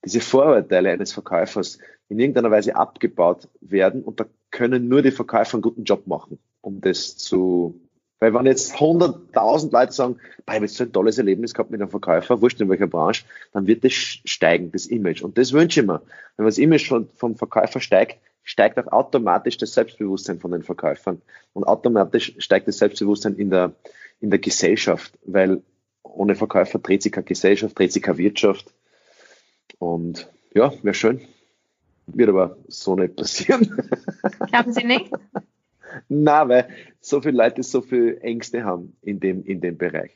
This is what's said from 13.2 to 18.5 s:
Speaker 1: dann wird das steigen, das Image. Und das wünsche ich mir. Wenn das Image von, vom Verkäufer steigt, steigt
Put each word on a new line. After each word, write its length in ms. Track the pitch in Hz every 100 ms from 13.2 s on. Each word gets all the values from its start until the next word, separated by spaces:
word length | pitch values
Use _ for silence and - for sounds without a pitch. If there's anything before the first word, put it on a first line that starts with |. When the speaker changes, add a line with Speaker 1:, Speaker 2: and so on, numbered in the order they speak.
| - - -
Speaker 1:
dann 140 | 101 95
wird 160 | 113
das 100 | 127
steigen, 760 | - - - - - 82 85 90
das 160 | 95 -
Image. 340 | 117 95 80
Und 160 | 95 113
das 160 | 127
wünsche 280 | 139 170 165
ich 60 | 107
mir. 140 | 80 _ - - -
Wenn 100 | 110
das 120 | 107
Image 300 | 147 156 -
von, 200 | 123 110
vom 260 | _ 120
Verkäufer 460 | 110 110 - - -
steigt, 400 | - 95 - - _ _
steigt 320 | -